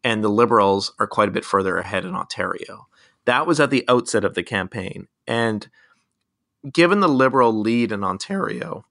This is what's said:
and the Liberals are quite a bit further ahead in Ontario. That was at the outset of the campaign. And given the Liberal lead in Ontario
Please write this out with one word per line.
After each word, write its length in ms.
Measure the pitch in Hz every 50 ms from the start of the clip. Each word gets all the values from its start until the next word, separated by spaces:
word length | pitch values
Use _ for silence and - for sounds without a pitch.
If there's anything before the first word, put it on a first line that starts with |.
and 220 | - 123 113 107 107
the 60 | 107
Liberals 640 | 101 107 120 113 120 110 101 98 98 98 98 - _ -
are 80 | 110
quite 220 | - - - 104 101
a 40 |
bit 120 | 98 - -
further 320 | - - 98 95 92 87
ahead 300 | 87 90 98 104 95 90
in 80 | 92 92
Ontario. 720 | - - _ - 107 92 92 92 - - 101 101 107 - _ _ _ _ _ _ _ _
That 200 | 123 123 131 160
was 140 | 170 165 143
at 80 | 147 131
the 160 | 139 127 - -
outset 360 | 123 123 117 - - 110 101
of 80 | 90
the 100 | - 90
campaign. 680 | 87 - 117 98 92 92 - 117 92 - - 95 95 _ _ _ _
And 420 | - 117 117 117 113 110 104 - - _ _ _ _ _ _ _ _ _ _ _ _ _ _ _ _ _ _ - 139
given 280 | - - 170 175 196 208
the 80 | 196 170
Liberal 440 | 143 127 131 131 131 135 123 117
lead 400 | 113 107 107 113 117 120 120 101
in 100 | 107 101
Ontario 840 | 101 92 92 95 - - 196 196 - 107 104 90 - 87 - - - _